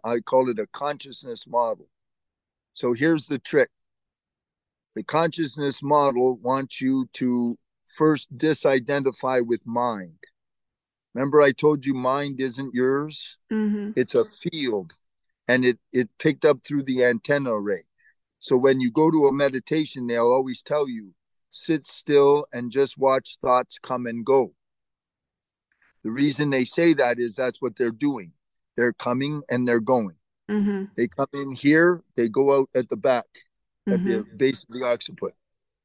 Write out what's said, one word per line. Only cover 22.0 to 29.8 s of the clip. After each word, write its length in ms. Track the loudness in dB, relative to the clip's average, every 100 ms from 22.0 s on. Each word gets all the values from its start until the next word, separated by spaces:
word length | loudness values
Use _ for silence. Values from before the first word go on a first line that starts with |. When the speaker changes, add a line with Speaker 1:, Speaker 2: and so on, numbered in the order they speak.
| 2 6 6 4 0
Speaker 1:
and 180 | -8 -4
just 260 | -2 -2 2
watch 400 | 2 2 -2 -6
thoughts 360 | 2 2 2 -8
come 280 | -6 -6 -6
and 200 | -6 2
go." 280 | 2 2 -6 _ _ _ _ _ _ _ _ _ _ _ _ _ _
The 80 | -8
reason 380 | 0 0 0 0
they 140 | 0
say 300 | 0 2 4
that 260 | 4 2 0
is 160 | -4 -2
that's 260 | -4 -4
what 140 | -6 -2
they're 160 | -4
doing. 400 | -2 -4 -4 -10 _ _ _ _ -2
They're 160 | 0
coming 500 | 0 -2 -2 -2 -6 -4
and 180 | -2 2
they're 140 | 2